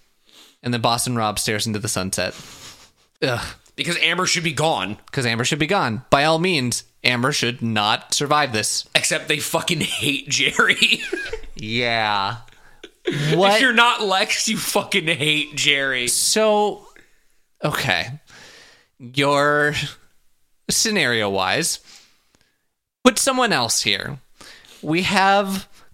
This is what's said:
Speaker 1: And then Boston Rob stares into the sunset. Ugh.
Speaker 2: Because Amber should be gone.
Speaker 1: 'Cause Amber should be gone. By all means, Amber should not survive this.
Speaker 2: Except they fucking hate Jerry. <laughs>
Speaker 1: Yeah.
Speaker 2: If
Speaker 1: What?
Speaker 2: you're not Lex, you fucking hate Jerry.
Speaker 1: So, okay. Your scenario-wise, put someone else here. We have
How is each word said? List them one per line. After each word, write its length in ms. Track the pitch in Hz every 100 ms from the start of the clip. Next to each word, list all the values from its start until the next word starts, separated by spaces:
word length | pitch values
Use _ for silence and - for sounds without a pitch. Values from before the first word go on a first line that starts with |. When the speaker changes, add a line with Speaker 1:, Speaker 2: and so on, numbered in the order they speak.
| _ _ _ - - _
Speaker 1:
And 100 | 120
then 80 | 120
Boston 340 | 117 117 127 120
Rob 220 | 107 101
stares 280 | - 107 113
into 120 | 107
the 100 | 104
sunset. 460 | - 92 - - - - - - - - _ _ -
Ugh. 240 | 143 117 - - _ -
Speaker 2:
Because 200 | 143 165
Amber 280 | 160 175 185
should 180 | 175
be 80 | 170
gone. 440 | 131 156 131 95 104 -
Speaker 1:
'Cause 160 | - 120
Amber 180 | 117
should 140 | 127 147
be 80 | 151
gone. 380 | 202 135 110 -
By 140 | 139
all 140 | 151 160
means, 460 | 185 165 123 - - _
Amber 280 | 123 123 131
should 300 | 147 117 120
not 520 | 117 107 104 123 -
survive 380 | - 143 151 143
this. 360 | 110 101 - -
Speaker 2:
Except 320 | 156 - 160 -
they 100 | 151
fucking 420 | - 165 - 160
hate 480 | - - - 139 -
Jerry. 720 | 131 139 - 214 185 - - 855
<laughs> 40 | - - 440 -
Speaker 1:
Yeah. 840 | - 107 117 120 117 107 104 98 113 - - - - - _
Speaker 2:
If 320 | - 147 147 160
Speaker 1:
What? 240 | 196 214
Speaker 2:
you're 120 | 262
not 280 | 233 240 226
Lex, 460 | 208 190 214 - -
you 80 | 220
fucking 500 | - 214 - 196 160
hate 480 | 160 151 151 147
Jerry. 540 | 147 143 143 135 127 123
Speaker 1:
So, 800 | - - 214 220 208 208 - - - - _ _ _ _ _
okay. 560 | 151 - 135 90 101 143 - - - - - - _ _
Your 760 | 123 127 143 143 147 147 147 151 147 - - _ _ _ _ _ -
scenario-wise, 1080 | - 226 208 135 117 104 98 92 110 170 - - - - _ _ _ _ _ _ _ _ _
put 140 | 247 220
someone 340 | 277 254 240
else 300 | 151 117 -
here. 360 | 113 98 - 135 _ - - - - -
We 200 | 151 165
have 640 | 185 190 190 196 196 196 - - -